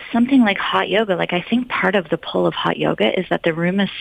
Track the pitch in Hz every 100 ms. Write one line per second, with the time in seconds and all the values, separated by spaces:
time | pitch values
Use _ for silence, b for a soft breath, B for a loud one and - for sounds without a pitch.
0 | - 233 240 277 220 196 - 185 185 196
1 | 220 170 170 180 - 233 247 - 185 196
2 | 170 165 - 180 175 160 170 156 156 156
3 | 214 - 180 170 175 160 170 196 190 -